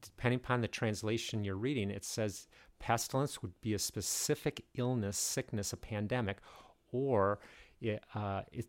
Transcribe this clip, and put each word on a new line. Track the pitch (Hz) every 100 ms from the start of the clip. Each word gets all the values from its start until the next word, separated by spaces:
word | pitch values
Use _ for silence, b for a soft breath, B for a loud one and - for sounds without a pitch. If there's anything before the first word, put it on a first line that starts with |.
depending | - - - 123
upon | - 123
the | 110
translation | - 113 98 110 113 - 110
you're | 101
reading, | 95 123 139 101
it | 101
says | - - 107 95 - b b -
pestilence | - 117 - 131 143 -
would | 101 -
be | 110
a | 101
specific | - 107 - - - 147 151 - -
illness, | - 123 127 101 101
sickness, | - - - 107 98
a | -
pandemic, | - 104 104 127 101 98 B B B - _
or | 123 139 113 98 104 b b b -
it, | 113 107 -
uh, | 107 101 98 -
it | -